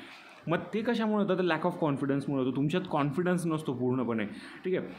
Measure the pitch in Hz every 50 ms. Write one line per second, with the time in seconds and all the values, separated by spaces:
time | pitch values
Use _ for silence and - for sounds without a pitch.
0 | - - - - - - - - - 156 160 180 180 - - 214 220 247 233 214
1 | 226 214 214 214 196 - 185 175 185 175 160 151 160 175 170 180 170 151 139 131
2 | 143 139 135 139 139 151 143 135 127 131 131 139 139 151 165 180 185 - - 151
3 | 143 147 143 180 175 180 180 170 160 170 160 156 156 - 131 117 123 127 123 131
4 | 123 110 117 113 104 104 104 - - - - - - 185 185 156 92 - -